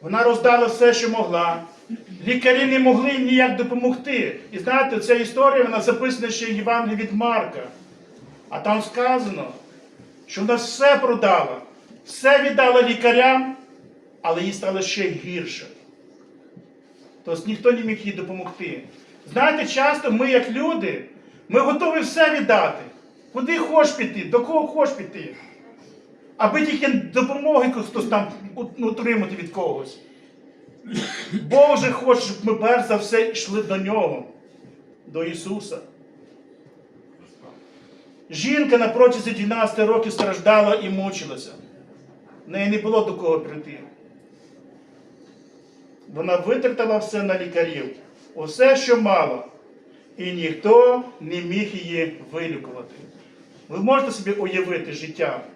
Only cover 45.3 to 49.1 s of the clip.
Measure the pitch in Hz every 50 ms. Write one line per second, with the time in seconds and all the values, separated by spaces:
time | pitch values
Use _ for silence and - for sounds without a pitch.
45.3 | - - - _ _ - _ _ _ _ - - - _ _ - 139 151 165 180
46.3 | 180 180 - - 247 254 262 247 240 - 226 220 214 208 - - - 208 196 190
47.3 | 185 185 180 170 165 170 165 160 - 143 127 - - - - - - _ - -
48.3 | - 165 156 156 - - 254 269 269 269 - 247 240 226 214 202